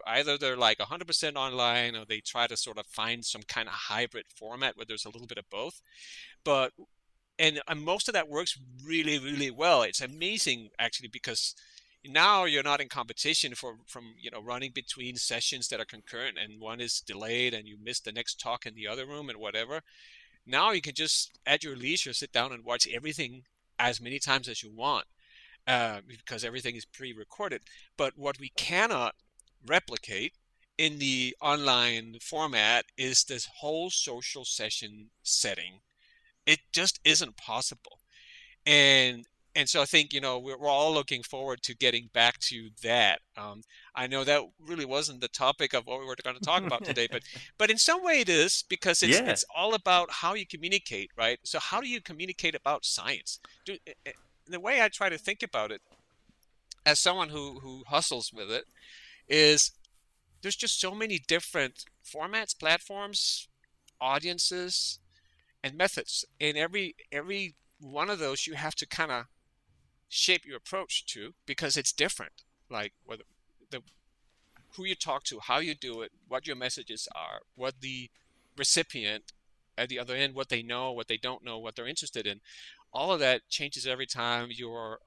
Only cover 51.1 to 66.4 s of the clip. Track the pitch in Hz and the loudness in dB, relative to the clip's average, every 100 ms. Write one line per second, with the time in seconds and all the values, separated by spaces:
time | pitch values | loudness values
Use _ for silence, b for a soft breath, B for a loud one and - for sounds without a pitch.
51.1 | - 113 123 - 160 - 202 262 240 - | 0 0 0 -2 -4 -2 -2 -2 -6 -8
52.1 | 160 185 185 170 156 135 147 - - 107 | -10 -8 -2 -2 -2 0 0 0 -2 -2
53.1 | 123 - - B B - 196 - - - | -4 -6 -12 B B -12 -12 -14 -18 -16
54.1 | - _ _ - 175 196 269 220 - 196 | -16 _ _ -12 -6 0 2 2 2 -2
55.1 | 160 - 208 233 123 107 104 _ _ _ | -2 -4 -6 -4 -2 -4 -6 _ _ _
56.1 | _ _ _ _ _ - - - 151 180 | _ _ _ _ _ -20 0 4 6 4
57.1 | 185 160 151 143 135 131 131 131 143 - | 2 0 -4 -8 -10 -14 -16 0 2 2
58.1 | 127 110 110 101 113 - _ B B B | -2 -6 -8 -6 -6 -6 _ B B B
59.1 | B B 151 151 151 - - - _ _ | B B 6 8 8 4 0 -20 _ _
60.1 | _ _ _ 190 202 233 - 190 202 220 | _ _ _ -6 -4 -2 0 -2 -2 -2
61.1 | 185 - 165 - 175 135 - - _ - | -2 2 0 2 -2 -2 -4 -20 _ -16
62.1 | 151 165 214 214 - 160 170 - 202 202 | -8 -4 -4 -4 -2 2 2 0 -10 -6
63.1 | 202 - - - _ _ _ _ - 127 | -2 0 -2 -6 _ _ _ _ -4 0
64.1 | 139 165 175 - 180 180 - - - _ | 0 0 -2 -2 -2 -2 -2 -2 -4 _
65.1 | _ _ _ _ _ 139 147 190 - - | _ _ _ _ _ -6 0 0 0 -4
66.1 | - - - | -4 -6 -2